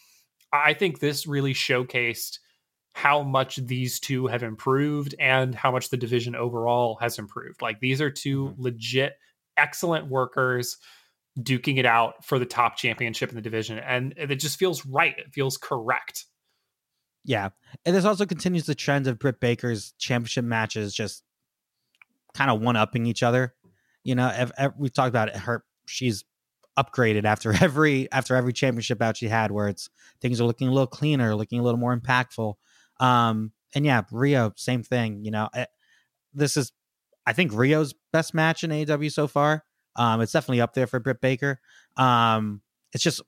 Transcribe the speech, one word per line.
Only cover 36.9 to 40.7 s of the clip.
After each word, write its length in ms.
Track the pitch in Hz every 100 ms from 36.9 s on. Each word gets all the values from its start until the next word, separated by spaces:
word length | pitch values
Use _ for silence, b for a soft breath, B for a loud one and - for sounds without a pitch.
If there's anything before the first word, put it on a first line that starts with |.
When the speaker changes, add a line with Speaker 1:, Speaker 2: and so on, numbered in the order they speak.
| _ _ _ -
Speaker 2:
I 60 |
think, 200 | 117 180
Rio's 420 | 107 131 156 147 - _
best 220 | 160 156
match 280 | 165 160 160
in 80 | 165
A 120 | 151
E 20 |
W 260 | 151 147 147
so 160 | 147 147
far. 380 | 143 147 156 - _ _ -
Um, 240 | 117 113
it's 120 | 113
definitely 280 | 160 143 123
up 140 | 117